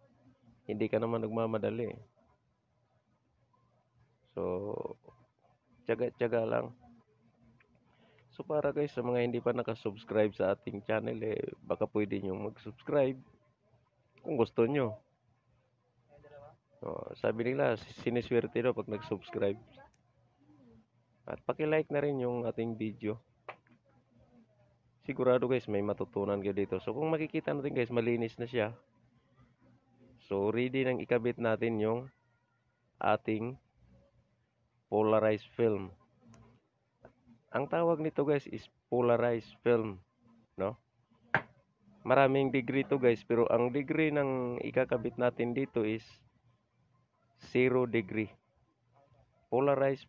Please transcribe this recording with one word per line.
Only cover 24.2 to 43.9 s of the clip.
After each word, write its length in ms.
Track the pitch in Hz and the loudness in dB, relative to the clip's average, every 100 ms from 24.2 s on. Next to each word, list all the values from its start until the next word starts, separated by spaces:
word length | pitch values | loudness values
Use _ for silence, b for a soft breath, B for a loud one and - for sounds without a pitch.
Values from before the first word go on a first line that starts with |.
| - - _ _ _ _ _ _ | -20 -20 _ _ _ _ _ _
Sigurado 480 | - 131 127 123 123 | -10 -2 2 4 4
guys, 160 | 127 113 | 0 0
may 160 | 101 | -2
matutunan 560 | 101 101 98 - 101 101 | 0 -2 -4 -4 -2 0
kayo 160 | 98 98 | -2 -2
dito. 240 | 98 92 | -2 -4
So, 160 | - 110 | -4 -4
kung 160 | 160 | -2
makikita 400 | 160 156 156 147 | -2 -4 -6 -4
natin 240 | 143 139 131 | -4 -4 -2
guys, 160 | 120 | -2
malinis 480 | 120 113 120 113 - | 0 0 0 -2 -6
na 80 | 120 | -4
siya. 240 | 123 107 117 _ _ _ _ _ _ _ _ _ _ _ _ - - - | -2 -2 -4 _ _ _ _ _ _ _ _ _ _ _ _ -20 -20 -6
So, 180 | 98 101 113 | -2 0 0
ready 320 | 127 131 127 | 0 0 0
nang 160 | 123 | 0
ikabit 320 | - 120 117 120 | 0 0 0 0
natin 460 | 117 110 113 113 | 0 0 0 0
yung 160 | 107 117 131 - _ _ _ _ _ _ _ - | 0 -2 -6 -16 _ _ _ _ _ _ _ -4
ating 560 | 101 107 - 110 117 135 _ _ _ - _ _ _ _ _ _ _ _ _ | 0 2 0 -4 -4 -8 _ _ _ -20 _ _ _ _ _ _ _ _ _
polarized 640 | 101 107 110 107 107 - | 2 4 4 4 2 -2
film. 380 | - 117 101 92 90 _ _ - - - _ _ _ _ _ - _ _ - _ | 0 2 2 -4 -14 _ _ -20 -20 -20 _ _ _ _ _ -20 _ _ -20 _
Ang 160 | 113 143 | -6 -2
tawag 320 | 165 170 160 | 0 0 0
nito 240 | 156 - | -2 0
guys 240 | 143 143 - | 0 0 -2
is 160 | - - _ _ | -10 -14 _ _
polarized 640 | 120 120 117 120 117 - - | 2 4 4 4 0 -6 -2
film, 400 | 123 117 110 92 - _ _ _ _ - | 2 2 2 -8 -16 _ _ _ _ -4
no? 240 | 95 - _ _ _ _ _ - - _ _ _ _ - 113 | -4 -4 _ _ _ _ _ -4 -4 _ _ _ _ -8 2
Maraming 400 | 131 135 135 135 | 4 6 4 2
degree 400 | 131 123 135 131 | 0 0 -2 0
to 80 | 143 | 4
guys, 320 | 123 113 - | 4 4 2
pero 160 | 117 117 | 2 4
ang 240 | 117 123 135 | 4 2 0
degree 320 | 135 | -2